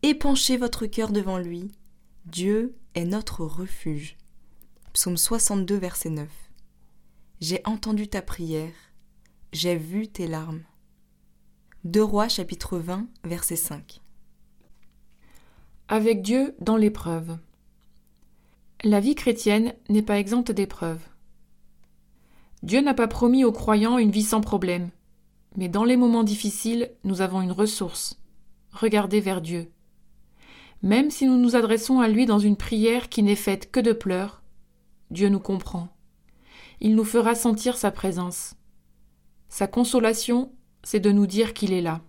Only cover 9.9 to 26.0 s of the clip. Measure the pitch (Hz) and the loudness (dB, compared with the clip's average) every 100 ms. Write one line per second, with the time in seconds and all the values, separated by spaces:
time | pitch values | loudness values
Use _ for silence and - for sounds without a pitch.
9.9 | 190 220 202 175 160 160 160 160 _ _ | -6 -6 -8 -8 -8 -8 -12 -14 _ _
10.9 | _ _ _ _ _ _ _ _ - 175 | _ _ _ _ _ _ _ _ -16 -2
11.9 | 190 214 208 220 - 180 170 - 180 165 | 0 2 2 0 -2 -6 -8 -8 -8 -6
12.9 | 185 233 - 170 170 - 165 - 143 - | -6 -8 -12 -10 -6 -6 -4 -6 -8 -14
13.9 | - - - - _ - _ _ - - | -20 -20 -20 -20 _ -20 _ _ -20 -20
14.9 | _ - _ - - _ _ - - - | _ -20 _ -20 -20 _ _ -20 -20 -4
15.9 | 214 214 214 190 247 269 - 180 220 214 | 0 2 0 2 0 0 -4 0 4 2
16.9 | 214 170 165 165 165 - _ _ _ _ | 2 -6 -6 -8 -14 -16 _ _ _ _
17.9 | - _ _ _ _ _ _ _ - 220 | -20 _ _ _ _ _ _ _ -4 2
18.9 | 208 214 294 - 226 - 208 233 - _ | 2 2 0 0 0 2 2 0 -4 _
19.9 | 208 214 202 196 233 240 196 196 - 170 | 0 2 -2 0 -2 -2 -2 -4 -4 -8
20.9 | 165 - - - - _ _ - _ - | -8 -14 -20 -20 -20 _ _ -20 _ -20
21.9 | _ _ _ _ _ - - 190 226 285 | _ _ _ _ _ -20 -14 0 2 2
22.9 | 254 226 - 240 254 254 226 - 214 220 | 2 0 2 4 6 4 2 2 2 4
23.9 | 247 214 202 214 220 214 202 185 180 175 | 4 4 2 0 0 0 -2 0 -2 -6
24.9 | - _ _ _ _ _ - 185 185 233 | -12 _ _ _ _ _ -6 -4 0 4
25.9 | 254 | 6